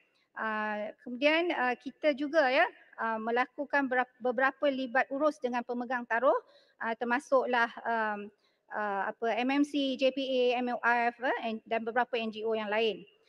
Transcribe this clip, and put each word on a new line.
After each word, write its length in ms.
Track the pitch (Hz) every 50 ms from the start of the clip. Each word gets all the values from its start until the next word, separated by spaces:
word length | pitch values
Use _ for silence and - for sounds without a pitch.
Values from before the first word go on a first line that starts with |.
| _ _ _ _ _ _ -
Ah, 560 | - 220 220 214 214 214 214 208 208 208 - - _ -
kemudian, 480 | 247 247 233 285 294 311 330 349 349 294
ah, 240 | 233 247 247 240 -
kita 320 | - 269 - _ - 302
juga, 400 | 285 240 294 277 311 311 277 254
ya, 160 | 262 302 359 - - - - _ _ -
ah, 240 | 226 226 226 220
melakukan 640 | 220 233 233 247 254 - _ - 285 - - 285 277
berap-, 320 | 247 247 254 247 - _ -
beberapa 480 | 220 254 233 247 262 269 269 - 294
libat 400 | 285 269 254 262 240 233 262 - - 277
urus 240 | 269 302 302 294 -
dengan 240 | - 247 240 240
pemegang 400 | 240 - 240 240 247 233 262 240 240 -
taruh, 240 | 226 233 247 285 349 - - _ - - _ _ _ -
ah, 160 | 220 226 226 -
termasuklah, 720 | 247 233 233 277 - - 277 254 233 247 247 233 233 233 - - -
um, 400 | 233 233 226 220 214 208 202 208 214 - _ _ _ _ _ _ - -
ah, 400 | 214 208 208 196 196 190 220 214
apa, 160 | - 233 226 208 233 254
M 160 | 262 269 285
M 0 |
C, 320 | 294 294 285 285 277 269 254
J 160 | 226 269 254
P 160 | 262 277 269
A, 320 | 262 262 254 247 247 240 247
M 160 | 247 240 240
O 80 | -
F, 400 | - 233 240 240 233 240 233 -
eh, 160 | 247 285 480 453 -
and, 160 | 226 220 220 - 208
dan 160 | 226 226 226
beberapa 320 | 233 214 247 240 - - 226
N 160 | 226 220 208
G 80 | 220
O 160 | 214 226 220 220
yang 80 | 214
lain. 400 | 202 208 226 233 220 190 175 190 - _ _ _